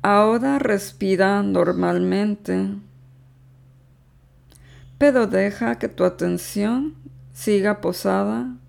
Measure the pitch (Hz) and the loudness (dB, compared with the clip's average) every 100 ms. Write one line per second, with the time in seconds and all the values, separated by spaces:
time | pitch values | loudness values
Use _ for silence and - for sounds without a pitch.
0 | 202 202 214 233 269 277 262 202 - - | 4 4 4 2 0 0 0 -2 -4 -6
1 | 190 190 196 202 202 180 175 180 175 175 | -2 2 2 2 0 2 0 0 0 0
2 | 180 190 208 208 - 185 196 202 208 - | 0 0 -2 -4 -4 -4 -4 -6 -14 -20
3 | - - - _ - - - _ _ _ | -20 -20 -20 _ -20 -20 -20 _ _ _
4 | _ _ _ _ _ - - - - - | _ _ _ _ _ -20 -20 -20 -20 2
5 | 285 262 220 190 196 202 233 233 - - | 4 4 2 0 0 -2 -4 -4 -6 0
6 | 180 180 175 175 - 202 208 247 302 311 | 0 0 -4 -4 -6 -4 -2 -2 -4 -8
7 | - - - - - 208 196 208 202 185 | -20 -20 -20 -8 0 2 2 -2 -4 -4
8 | 196 190 202 220 254 247 | -2 0 -2 -4 -6 -10